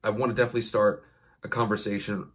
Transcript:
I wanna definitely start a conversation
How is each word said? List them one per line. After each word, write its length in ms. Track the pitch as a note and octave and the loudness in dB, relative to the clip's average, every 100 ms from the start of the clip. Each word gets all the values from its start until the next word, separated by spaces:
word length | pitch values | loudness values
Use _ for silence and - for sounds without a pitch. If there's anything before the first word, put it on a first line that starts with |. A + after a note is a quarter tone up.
I 80 | A2 | -2
wanna 220 | G#2+ B2+ | 0 0
definitely 280 | A#2 A#2 A#2+ | 2 2 0
start 420 | A2 A2 G#2 - - _ _ _ | 0 4 4 2 -10 _ _ _
a 40 | - | -8
conversation 800 | - A#2 G#2 G#2 G2+ G2 G2+ - | -2 0 0 -2 -6 -4 -6 -8